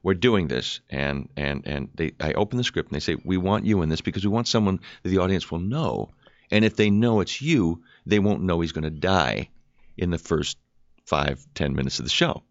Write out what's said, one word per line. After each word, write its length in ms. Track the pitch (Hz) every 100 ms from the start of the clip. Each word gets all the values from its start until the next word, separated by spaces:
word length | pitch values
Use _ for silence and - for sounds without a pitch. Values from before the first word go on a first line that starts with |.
we're 100 | 92
doing 340 | 92 120 107 82
this, 320 | 62 - - _
and, 360 | 67 71 69 67 -
and, 280 | 71 69 -
and 240 | 71 69 -
they, 160 | 82 -
I 140 | 78
open 240 | - 104 123
the 60 |
script, 260 | 120 - -
and 40 | 69
they 40 |
say, 160 | - 82 -
"We 120 | 92
want 280 | 92 104 95
you 160 | 101
in 80 | 80
this 120 | 80
because 220 | - 92
we 60 | 101
want 160 | 110 120
someone 320 | 117 101 95 - -
that 80 | 92
the 80 | 95
audience 320 | 90 92 -
will 100 | 82
know. 520 | 92 143 123 53 - _ _ _ _
And 120 | 104 110
if 100 | -
they 160 | 107
know 300 | 101 117 110
it's 200 | 90 -
you, 420 | 143 151 82 85 _ _ -
they 140 | 104
won't 240 | 101 101
know 160 | 92 85
he's 140 | 82
gonna 180 | 78 78
die 580 | 78 87 95 67 52 - - _ _ - -
in 140 | 90
the 60 | 85
first 380 | - 80 78 - _ _ _ _ -
five, 360 | 76 71 67 - -
ten 180 | 73
minutes 240 | 67 67 -
of 60 | 60
the 60 |
show." 320 | - 175 - _